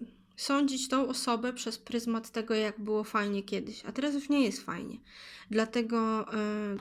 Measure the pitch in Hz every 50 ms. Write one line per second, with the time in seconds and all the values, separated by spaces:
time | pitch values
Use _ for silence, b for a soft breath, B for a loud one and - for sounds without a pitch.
0 | 233 B B B B B _ - - - 277 285 285 269 262 254 - - 262 269
1 | 269 - 254 - - 254 233 226 240 247 247 247 - 233 220 - - - - 233
2 | 233 233 226 220 226 - - 226 220 226 220 214 214 208 208 226 208 214 214 214
3 | 214 214 - 214 202 202 202 196 196 - 202 190 - - 220 - - - 226 262
4 | 277 294 285 285 285 - 294 285 254 202 - - - - - 180 - - - -
5 | B B B B B B B B B B 208 220 220 220 - 247 226 226 233 226
6 | 220 220 220 220 - - - 214 214 214 214 208 214 202 202 202